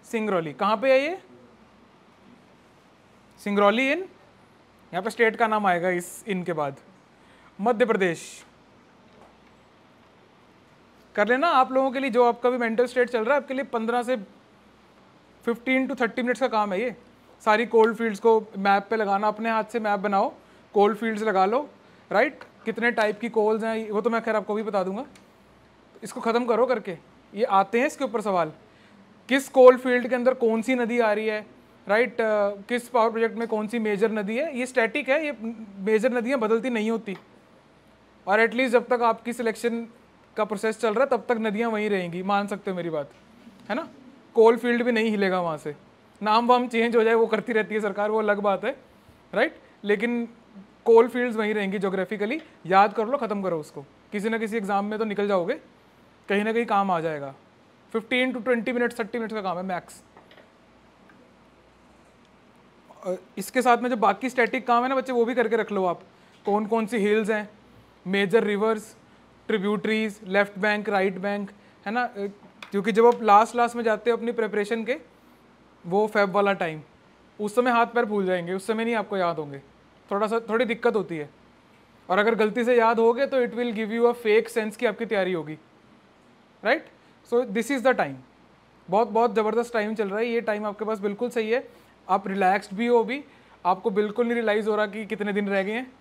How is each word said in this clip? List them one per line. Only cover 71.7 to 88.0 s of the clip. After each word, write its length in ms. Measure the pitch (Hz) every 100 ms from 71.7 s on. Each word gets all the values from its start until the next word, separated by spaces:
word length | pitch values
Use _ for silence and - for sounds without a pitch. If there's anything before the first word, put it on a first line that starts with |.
| _ 202
है 60 |
ना? 100 | 233
अ, 240 | 240 202 202 - - - -
क्योंकि 220 | 196 196
जब 140 | 214 233
आप 160 | 233
last, 340 | 214 202 226 240
last 200 | 240 233
में 80 |
जाते 260 | 226 214 233
हो 60 | 233
अपनी 160 | 233
preparation 520 | 226 214 208 208 233
के, 140 | 214 302 - _ _ _ _ _ _ _ 175
वो 200 | 190 214
फेब 240 | 214 202
वाला 220 | 196 202
time, 280 | 196 175 156 - _ _ _ _ -
उस 140 | 208
समय 160 | 226 247
हाथ 160 | 233 233
पैर 180 | 233
फूल 220 | 233 208 185
जाएंगे, 260 | 180 170
उस 140 | 190 190
समय 180 | 220
नहीं 100 | 226
आपको 220 | 233 190 196
याद 220 | 175 160
होंगे, 240 | 147 139 - _ _ _ _
थोड़ा 160 | 202 214
सा, 140 | 226
थोड़ी 240 | 226 220
दिक्कत 320 | 240 226 240 214
होती 200 | 180 165
है, 120 | 143 _ _ _ _ _ _ _ -
और 100 | 190
अगर 160 | 208
गलती 300 | 214 214 208
से 120 | 233 240
याद 220 | 226 226
हो 140 | 226
गए 140 | 233 277
तो 200 | 262 240
it 40 |
will 220 | 226 240
give 200 | 214 214
you 160 | 233 233
a 60 | 233 214
fake 260 | 214 226 240
sense 200 | 214 208
कि 100 | 233
आपकी 200 | 208 226
तैयारी 260 | 208 185
होगी, 260 | 175 151 156 _ _ _ - _ _ _ _ _ _
राइट? 240 | 208 311 - _ _ _ -
So 80 | 233
this 260 | 247 196 226
is 120 | 277
the 100 | 240
time, 200 | 240